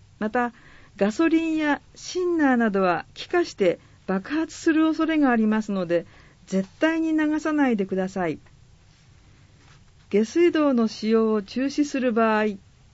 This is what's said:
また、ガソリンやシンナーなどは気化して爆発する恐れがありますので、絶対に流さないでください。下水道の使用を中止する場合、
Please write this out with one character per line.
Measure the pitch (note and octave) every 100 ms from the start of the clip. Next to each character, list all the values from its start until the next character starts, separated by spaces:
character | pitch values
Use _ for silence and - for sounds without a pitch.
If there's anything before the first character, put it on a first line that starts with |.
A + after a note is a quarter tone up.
| - -
ま | G#3+
た、 | B3 A#3+ - - - - -
ガ | G3
ソ | G#3+ E4
リ | D#4+
ン | E4 D#4
や | D4+ C#4+ -
シ | - - F4+ F4+
ン | E4+
ナ | C#4+
ー | B3
な | A3+
ど | G3
は | F#3 E3 -
気 | - -
化 | F4+ E4+
し |
て | - F#3+ - - - -
爆 | F#3+ F#3+
発 | D4 E4 -
す | -
る | D#4 D#4+
恐 | D4+ D#4+
れ | D#4
が | C#4+
あ | A#3
り | G#3+
ま | G#3+
す | G#3+
の | G3 E3+
で、 | E3+ - - - - -
絶 | F#3+ F#3+ -
対 | D#4+ E4
に | D#4+ D#4
流 | D4+ D4+
さ | D#4
な | D4+ C4+
い | A3
で | F#3+
く | F#3+
だ | F#3
さ | F#3+ E3+
い。 | C#3+ - - - - - - _ - - - - - - - - _ -
下 | G3+ A3
水 | E4 F4
道 | D#4+ D4
の | B3 A3+
使 | - G#3+
用 | A3 A3
を | G#3+
中 | G3 A#3 C4+
止 | C#4+ D4
す | C#4
る | B3
場 | A3 A3+ G#3+
合、 | G#3+ G3+ - _ -